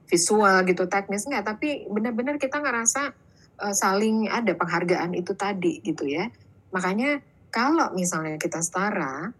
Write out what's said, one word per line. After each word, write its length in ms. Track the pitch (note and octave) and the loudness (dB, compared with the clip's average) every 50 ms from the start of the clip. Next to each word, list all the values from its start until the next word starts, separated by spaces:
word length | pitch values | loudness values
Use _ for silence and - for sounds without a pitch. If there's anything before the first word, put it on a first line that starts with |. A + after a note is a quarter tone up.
| - | -4
visual 600 | - F#3+ F3 - - G#3+ G#3+ G#3 G3 F#3+ F#3+ F#3 | 0 2 2 4 4 4 6 6 6 6 6 4
gitu, 200 | F#3 F3+ F3+ F#3 | 4 2 2 2
teknis, 400 | F3+ G3+ G3 G3+ - G3 G#3 G#3 | 0 0 -2 0 -2 -4 -4 -4
enggak, 200 | C#4+ C#4 G#3 G3 G#3+ | -2 -4 -2 -2 -4
tapi 380 | G#3+ - - D4+ C#4+ A#3+ G#3 | -4 -2 -2 -2 -2 -4 -4
benar-benar 520 | F#3 G3+ G#3+ A3 B3 A#3 A3 B3 C#4 D4 D4 | -4 -2 -2 -2 -2 -2 -2 -2 -2 -2 -2
kita 200 | C#4 C4 C4+ D4 | -2 -2 -2 -2
ngerasa, 560 | D4 C#4 A#3+ A#3 A3+ A#3 - C#4 C#4+ C#4 - _ _ - _ _ - _ _ | -2 0 -2 0 0 0 0 0 -2 -4 -6 _ _ -20 _ _ -20 _ _
eh, 160 | - - G3+ G3 | -8 -6 -2 -2
saling 540 | - - G3 F#3+ G3+ G#3+ A3 A3 A3 A3 | 2 2 2 2 4 2 2 2 2 0
ada 240 | G3 - A#3 A#3 G3+ E3+ | 0 0 0 0 0 0
penghargaan 600 | E3 F3 E3 E3+ E3 F3+ F3 F3+ E3 D#3+ F3 F3+ | 0 0 0 0 0 2 2 2 0 0 -2 -2
itu 160 | F3 F3 - G3 | -4 -4 -4 -4
tadi 460 | - G3+ G3 G3+ F#3 F3 F3 D#3 - | -4 -2 -4 -2 0 0 -2 -2 -2
gitu 260 | - - D#3 - D#3+ | -4 -6 -4 -2 -2
ya. 200 | C#3 C#3 D#3+ G3+ A#3+ - - - - - - - - | -2 -2 -2 -4 -4 -6 -12 -20 -20 -20 -20 -16 -8
Makanya 520 | - F#3 F3+ F#3 G3 G#3+ B3+ C#4+ D4 C#4 - _ _ _ _ - | -6 -2 -2 0 0 0 0 0 0 -2 -4 _ _ _ _ -6
kalau 460 | - A#3 A#3+ C#4 D#4+ E4 C4 - - | -2 0 2 4 4 4 2 2 0
misalnya 400 | F#3 F3+ F3 F3 D#3+ D#3+ D#3 D#3 | -2 -2 -2 -2 -2 -4 -4 -4
kita 240 | D3+ - E3 - D#3+ | -4 -4 -4 -4 -2
setara, 720 | E3 - - F#3 G3 G#3 G#3 F#3+ D#3 C3+ C3+ C#3+ E3 A3 B3 | -4 -2 -2 0 -2 0 0 -2 -2 -4 -4 -6 -8 -8 -10